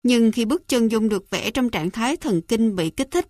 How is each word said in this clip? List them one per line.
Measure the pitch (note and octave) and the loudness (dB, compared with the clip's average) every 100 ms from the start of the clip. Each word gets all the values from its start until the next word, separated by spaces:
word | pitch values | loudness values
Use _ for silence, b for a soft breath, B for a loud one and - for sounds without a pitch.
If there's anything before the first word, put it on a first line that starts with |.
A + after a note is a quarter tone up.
Nhưng | B3 A#3+ A3+ | 2 4 4
khi | A3+ A3 | 2 -2
bức | D#4+ - | -2 0
chân | B3+ A3+ | 0 2
dung | A3+ A3 | 2 0
được | G3+ - | -2 -4
vẽ | F#3+ - | -4 -4
trong | C4 B3 | -2 -2
trạng | G3+ E3 | -2 -4
thái | A3+ A#3 E4 | -2 -4 -2
thần | D4+ F3 | -2 -2
kinh | - A3+ A3+ F#3 | 0 0 0 0
bị | D#3+ | -4
kích | - C4+ | -4 -2
thích | F4 | -2